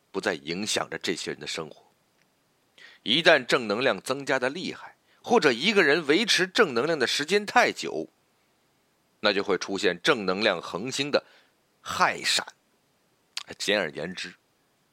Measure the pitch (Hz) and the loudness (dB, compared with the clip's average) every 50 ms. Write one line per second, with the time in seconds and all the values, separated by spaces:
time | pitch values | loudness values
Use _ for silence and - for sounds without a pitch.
0 | _ _ - 98 95 107 92 78 67 73 85 92 107 104 - - 80 - - 82 | _ _ -6 -4 -2 -2 -2 -2 -4 -6 -6 -4 -4 -2 -2 -2 -2 -4 -6 -6
1 | - - 87 76 - - 73 71 73 73 - - 80 76 - - _ _ _ _ | -4 -4 -4 -4 -6 -8 -8 -8 -8 -10 -8 -8 -8 -10 -12 -20 _ _ _ _
2 | _ _ _ _ _ _ _ _ _ _ _ _ _ _ _ - - - - _ | _ _ _ _ _ _ _ _ _ _ _ _ _ _ _ -20 -20 -20 -20 _
3 | - 92 117 160 160 170 165 143 127 - 165 147 120 107 101 110 131 131 107 95 | -2 0 0 4 6 6 6 6 4 2 0 0 0 0 0 0 2 0 0 0
4 | - - 131 139 139 131 143 131 123 127 143 185 175 - 123 - - - - _ | -2 -6 -6 -4 -2 -2 -2 0 0 -2 -4 -4 -8 -10 -10 -12 -14 -20 -20 _
5 | _ _ _ _ - - 233 233 160 147 123 110 143 202 220 202 180 143 143 170 | _ _ _ _ -2 2 4 4 6 4 4 2 2 0 2 4 4 4 4 2
6 | 165 131 151 185 233 196 - - 180 185 - - 233 165 127 113 127 156 170 151 | 2 2 2 2 2 2 2 0 0 0 2 2 2 2 2 0 0 0 0 0
7 | 123 110 - - 143 156 185 208 208 196 - 247 220 127 95 - - - - 78 | 0 0 0 -2 -2 0 0 -2 0 2 4 4 4 4 2 -2 -6 -6 -6 -6
8 | 80 - _ _ _ _ _ _ _ _ _ _ _ _ _ _ _ _ _ _ | -8 -8 _ _ _ _ _ _ _ _ _ _ _ _ _ _ _ _ _ _
9 | _ _ _ _ - 104 101 95 98 - 95 87 - - 98 95 101 98 87 87 | _ _ _ _ 0 2 2 2 0 0 0 -2 -2 -4 -4 0 0 0 0 2
10 | - - 151 117 101 92 92 95 110 113 95 82 - - - 85 101 131 127 - | 2 0 0 2 2 -2 0 2 2 2 2 0 -2 -6 -8 -8 -6 -6 -4 -4
11 | 139 147 127 95 - _ - - _ _ _ _ _ _ _ _ - - - - | -2 0 0 -2 -2 _ -16 -20 _ _ _ _ _ _ _ _ -14 -6 -2 0
12 | 185 151 101 - - - - - - - - _ _ _ _ _ _ _ _ _ | 0 0 0 0 -2 -2 -2 -2 -2 -6 -12 _ _ _ _ _ _ _ _ _
13 | _ _ _ _ _ _ - - - - - - - - 98 104 92 78 69 71 | _ _ _ _ _ _ -14 -14 -14 -12 -12 -8 -2 -2 0 0 0 -2 -4 -8
14 | 76 87 92 - - 92 87 _ _ _ _ _ _ _ _ _ _ _ | -8 -8 -8 -10 -12 -12 -14 _ _ _ _ _ _ _ _ _ _ _